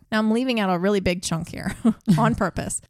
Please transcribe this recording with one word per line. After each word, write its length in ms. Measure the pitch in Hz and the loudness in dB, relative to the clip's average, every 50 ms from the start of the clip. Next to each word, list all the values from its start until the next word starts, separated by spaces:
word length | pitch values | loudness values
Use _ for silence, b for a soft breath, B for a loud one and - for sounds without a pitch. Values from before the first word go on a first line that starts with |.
| - - | -6 -4
Now, 80 | 226 214 | -2 0
I'm 140 | 220 220 | 2 2
leaving 260 | 220 233 262 262 240 226 | 0 0 0 0 -2 0
out 160 | 202 185 185 | 0 0 0
a 40 | 170 | 0
really 200 | 180 202 208 196 | 2 2 0 2
big 220 | 185 190 175 185 | 0 0 -2 -2
chunk 280 | - - 170 160 170 - | -4 -6 -6 -6 -6 -8
here 240 | - - - 185 - - - 233 - | -10 -8 -8 -8 -6 0 0 0 0
<laughs> 240 | - - - 175 156 | 0 2 2 4 4
on 160 | 226 226 240 | 4 2 2
purpose, 460 | - 220 - - - - - - - - _ | 2 -2 -2 -2 -6 -6 -6 -8 -10 -10 _